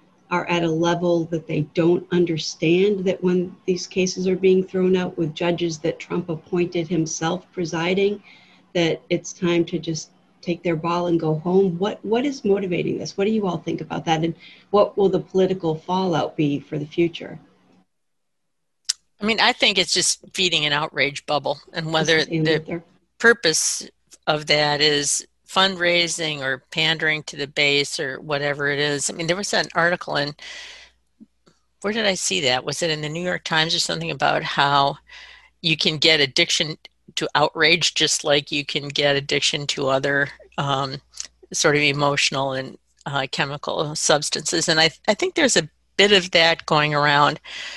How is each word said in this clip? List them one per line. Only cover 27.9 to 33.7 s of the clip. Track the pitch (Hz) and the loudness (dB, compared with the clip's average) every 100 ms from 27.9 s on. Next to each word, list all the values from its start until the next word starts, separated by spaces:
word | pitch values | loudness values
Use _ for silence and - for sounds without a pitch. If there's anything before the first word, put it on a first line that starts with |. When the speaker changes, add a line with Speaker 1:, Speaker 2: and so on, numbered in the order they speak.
| - | -4
Speaker 2:
or | 139 131 | -6 -8
whatever | 151 143 147 143 143 | -6 -4 -2 -2 -2
it | 143 | 0
is. | 147 143 - | -2 -2 -4
I | |
mean, | - 165 | -6 -4
there | 185 | -4
was | 202 | -2
an | 208 160 | -4 -2
article | - 170 175 - 147 | 0 0 0 -4 -4
in, | 143 147 - - - - - _ _ _ - _ _ _ _ _ | -4 -8 -16 -16 -18 -20 -20 _ _ _ -20 _ _ _ _ _
where | 202 | -6
did | 220 214 | -2 -2
I | |
see | 185 - 185 | -2 -2 0
that? | 139 127 - | 2 0 -2
Was | 139 | -4
it | 170 | -2
in | 151 | -2
the | 151 | -4
New | 160 | -6
York | 180 175 | -4 -6
Times | - 160 160 | 0 0 2